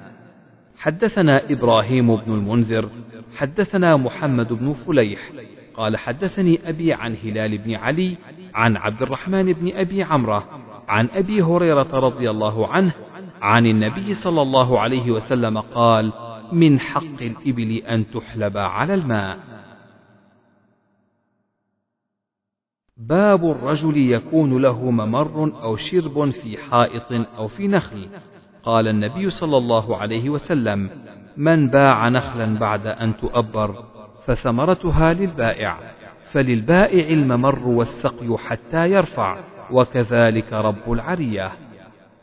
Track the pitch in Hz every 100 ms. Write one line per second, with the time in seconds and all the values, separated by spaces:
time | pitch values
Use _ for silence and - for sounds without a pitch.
0 | 95 - - _ _ _ _ - 156 165
1 | 220 208 160 135 - 135 117 113 107 127
2 | 117 110 110 110 101 120 110 113 107 120
3 | 113 110 - - 139 170 196 196 175 147
4 | 123 - 151 123 117 117 131 135 120 147
5 | 110 101 - 147 107 - - - 110 107
6 | - 131 190 196 180 165 165 160 165 127
7 | 117 107 107 107 110 107 107 110 117 160
8 | 185 175 123 160 185 107 117 101 104 110
9 | 127 131 180 190 185 165 175 185 185 196
10 | 156 151 113 104 - 139 113 104 - 104
11 | 120 190 185 214 165 175 170 143 131 135
12 | 131 120 120 107 107 110 104 156 190 -
13 | - - 185 - 101 113 117 107 107 185
14 | 196 196 185 165 135 131 123 120 113 131
15 | 120 110 110 131 113 107 - 120 117 110
16 | 107 - - 110 - 170 160 135 - 147
17 | 156 135 120 113 143 120 110 110 110 113
18 | 104 113 - 113 104 101 95 98 147 196
19 | 143 107 98 95 107 110 98 92 101 _
20 | _ _ _ _ _ _ _ _ _ _
21 | _ _ _ _ _ _ _ _ _ _
22 | _ _ _ _ _ _ _ _ _ -
23 | 113 170 208 190 165 131 127 151 160 147
24 | 127 117 - 160 147 127 135 120 127 117
25 | 107 123 151 156 151 139 113 110 - 180
26 | 156 143 143 127 113 104 - 120 120 113
27 | - 120 113 104 107 - 196 196 - 104
28 | 95 98 - - _ _ 113 113 110 107
29 | 104 160 190 - 160 139 120 113 107 107
30 | 104 113 131 147 - 160 110 101 95 143
31 | - - - - 151 165 135 139 139 113
32 | 117 127 135 120 110 107 107 107 107 -
33 | 113 110 120 120 110 110 104 98 - -
34 | 107 - - 117 131 117 156 180 175 147
35 | 160 170 196 147 113 98 104 82 113 -
36 | - - - 143 127 117 110 175 202 185
37 | 156 160 135 120 131 127 123 117 117 -
38 | 135 - 120 110 - 113 - 165 170 196
39 | 165 - 98 95 87 - - 127 123 131
40 | 113 117 113 113 - 110 107 104 117 117
41 | 147 180 131 101 92 - 120 107 95 -
42 | _ _